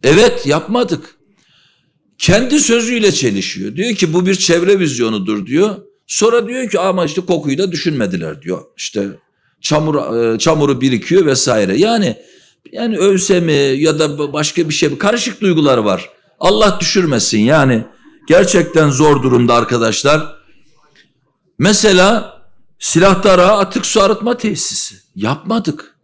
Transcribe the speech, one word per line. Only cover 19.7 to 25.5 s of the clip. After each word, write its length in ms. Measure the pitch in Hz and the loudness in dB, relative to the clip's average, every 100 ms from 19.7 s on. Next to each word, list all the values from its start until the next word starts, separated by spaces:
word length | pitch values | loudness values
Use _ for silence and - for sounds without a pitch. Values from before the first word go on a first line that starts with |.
| 123 113 104 139 151 - - _ _ _ _ _ _ _ _ _ _ _ _ | 0 0 0 0 0 -2 -12 _ _ _ _ _ _ _ _ _ _ _ _
Mesela 760 | 185 208 214 185 185 220 - - - - - _ | 0 2 4 4 4 2 -4 -18 -20 -20 -20 _
Silahdara 680 | - 165 190 185 202 185 185 | -2 2 4 4 4 4 4
atık 400 | 208 190 - 185 | 2 0 -4 -2
su 160 | - | 0
arıtma 340 | 196 214 220 240 | 0 0 -4 -4
tesisi. 580 | 220 - - - - - _ | -4 -6 -6 -8 -10 -14 _
Yapmadık. 840 | - 107 143 180 | -6 -4 -4 -4